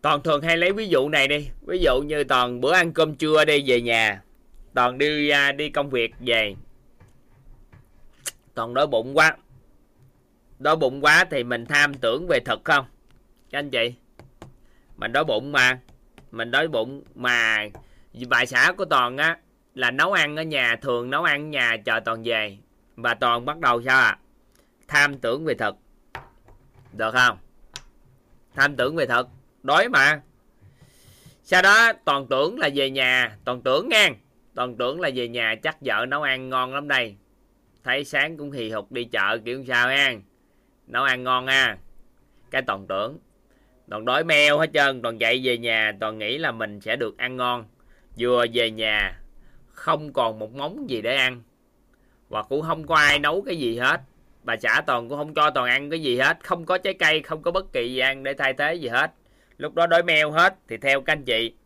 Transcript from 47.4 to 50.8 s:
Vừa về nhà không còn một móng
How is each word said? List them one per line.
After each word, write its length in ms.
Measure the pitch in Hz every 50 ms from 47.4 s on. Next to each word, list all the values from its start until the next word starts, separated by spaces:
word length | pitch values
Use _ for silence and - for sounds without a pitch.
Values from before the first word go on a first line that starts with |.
| 123 123 123 120 120 _ _ _ _ _ _ _ _ _ -
Vừa 280 | - 117 123 123 120 120 117
về 180 | 113 120 117 113
nhà 540 | 110 110 110 107 107 104 101 95 87 - - - _ - - - - - - _ _
không 380 | - - 160 160 151 151 147
còn 260 | 127 135 120 113 110 110
một 160 | 107 110 120
móng 360 | 139 143 156 196 302